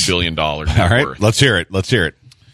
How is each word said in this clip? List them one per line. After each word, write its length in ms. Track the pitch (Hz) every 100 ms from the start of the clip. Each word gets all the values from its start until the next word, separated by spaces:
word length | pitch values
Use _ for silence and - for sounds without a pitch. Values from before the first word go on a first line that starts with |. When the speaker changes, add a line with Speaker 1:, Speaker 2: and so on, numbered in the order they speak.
| -
Speaker 1:
billion 280 | 87 87
dollars 340 | 78 76 76 78
Speaker 2:
<laughs> 20 |
All 60 | 76
Speaker 1:
net 140 | 90
Speaker 2:
right, 160 | 120 147
Speaker 1:
worth. 140 | 65
Speaker 2:
let's 200 | 107 -
hear 160 | 139 92
it. 160 | 82
Let's 160 | 95 -
hear 180 | 120 78
it. 80 | - - - _